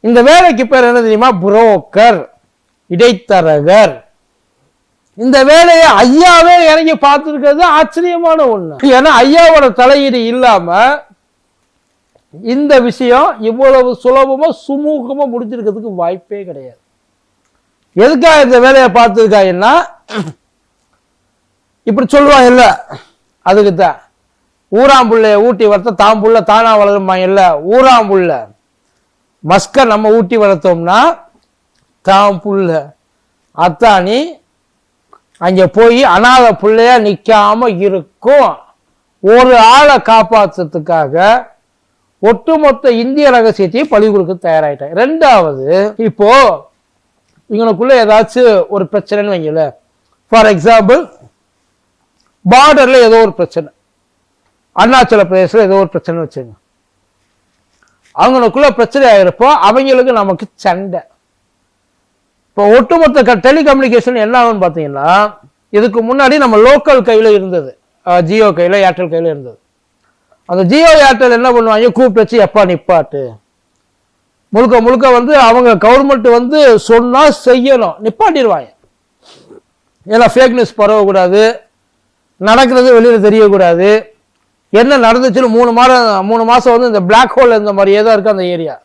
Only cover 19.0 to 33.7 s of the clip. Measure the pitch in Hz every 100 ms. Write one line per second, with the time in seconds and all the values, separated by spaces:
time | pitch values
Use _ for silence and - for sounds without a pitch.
19 | 233 202 220 208 190 180 208 320 - -
20 | _ 220 160 - _ _ _ _ _ _
21 | _ _ _ _ _ _ _ _ - 214
22 | 247 285 285 277 247 254 226 170 - 139
23 | _ _ _ _ 175 196 202 170 180 139
24 | _ _ _ _ _ _ _ 202 269 269
25 | 240 226 220 208 233 196 220 202 233 185
26 | 208 220 214 226 214 214 226 214 202 202
27 | 190 185 185 196 185 151 165 233 262 240
28 | 214 196 175 135 107 _ _ _ _ _
29 | _ _ _ _ 151 185 - - 247 214
30 | 214 226 185 240 202 185 190 170 170 196
31 | 311 349 _ _ _ _ _ _ _ _
32 | - 190 202 190 202 196 180 160 143 _
33 | _ _ _ _ _ - 175